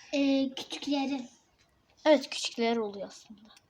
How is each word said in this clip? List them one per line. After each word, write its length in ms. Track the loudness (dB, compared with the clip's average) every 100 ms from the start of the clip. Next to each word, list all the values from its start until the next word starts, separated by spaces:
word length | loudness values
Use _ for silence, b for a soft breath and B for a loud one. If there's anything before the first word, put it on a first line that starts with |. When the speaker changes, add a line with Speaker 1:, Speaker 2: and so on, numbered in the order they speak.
| B
Speaker 1:
e, 380 | 0 4 2 0
küçüklerin. 720 | -4 -10 -8 -2 -2 0 -4 -6 -18 _ _ _ _ _ _
Speaker 2:
Evet, 260 | 4 4 4
küçükler 460 | -6 -6 -2 0 0
oluyor 320 | -2 -8 -12
aslında. 320 | -14 -20 -20 -20 -20